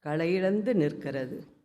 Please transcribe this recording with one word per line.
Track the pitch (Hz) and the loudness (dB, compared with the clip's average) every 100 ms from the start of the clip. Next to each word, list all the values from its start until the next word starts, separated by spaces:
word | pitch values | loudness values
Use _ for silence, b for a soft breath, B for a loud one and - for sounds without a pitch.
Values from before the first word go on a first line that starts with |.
| 151 | -2
களையிழந்து | 156 165 185 185 208 208 | -2 0 2 2 2 2
நிற்கிறது. | 220 147 147 143 135 127 131 - - | 2 2 0 -8 -6 -6 -10 -14 -20